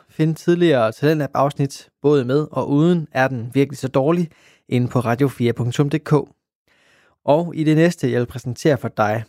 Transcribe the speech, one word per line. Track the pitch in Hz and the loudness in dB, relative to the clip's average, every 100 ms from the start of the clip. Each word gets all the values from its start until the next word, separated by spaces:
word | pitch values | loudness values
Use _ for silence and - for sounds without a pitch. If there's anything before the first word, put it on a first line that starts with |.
| _ | _
finde | - 160 | -2 -2
tidligere | 160 - 175 170 131 110 | -2 -2 2 2 2 0
Talentlab-afsnit, | - 147 160 139 - 139 - 139 - - _ | 0 0 0 -2 -2 -2 -2 -6 -6 -20 _
både | 143 147 123 | 2 2 2
med | 143 156 | -2 -2
og | 135 - | -4 0
uden | 143 170 175 147 | 2 2 2 -2
Er | 131 131 | -2 -2
den | 127 117 | -2 -4
virkelig | 131 139 139 | -2 -2 -2
så | 127 | -4
dårlig, | 135 143 175 160 _ _ _ - | 0 0 0 -2 _ _ _ -4
inde | 123 123 | -2 0
på | - | -2
radio | 113 123 135 | 0 0 0
fire | - 120 | 0 -2
punktum | 113 120 135 143 | 0 -4 0 0
d | 151 | -2
k. | - 147 - _ _ _ _ _ _ _ _ _ - | 0 0 0 _ _ _ _ _ _ _ _ _ 0
Og | 151 170 - | 2 0 -2
i | |
det | 151 156 | 2 4
næste, | 170 - 127 | 2 2 -2
jeg | 120 | -2
vil | 120 | -4
præsentere | 123 123 117 160 131 | -8 -10 -2 0 0
for | 113 | -2
dig, | - 104 110 | -2 0 -2